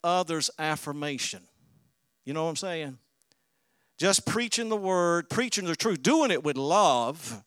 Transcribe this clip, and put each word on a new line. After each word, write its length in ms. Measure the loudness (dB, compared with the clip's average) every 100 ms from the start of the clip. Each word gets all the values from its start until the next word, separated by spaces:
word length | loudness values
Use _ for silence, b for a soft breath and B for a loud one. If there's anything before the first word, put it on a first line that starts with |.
others' 460 | 0 0 0 -2 -4 -4
affirmation. 840 | -4 -4 -6 -6 -6 -6 -8 -10 -16 _ _ _ _ _ _ _
You 80 | -10
know 120 | -4
what 60 | -4
I'm 60 | -4
saying? 420 | -6 -6 -8 -12 _ _ _ _ _ _ _ _ _ _
Just 260 | 2 2
preaching 440 | 0 -2 0 -2 -2
the 80 | -2
word, 520 | 2 2 4 2 0
preaching 360 | -2 0 -2
the 100 | -2
truth, 260 | -2 0 2
doing 300 | 4 4 4
it 140 | 2
with 120 | 0 -2
love 840 | 2 4 6 4 2 -4 -10 -14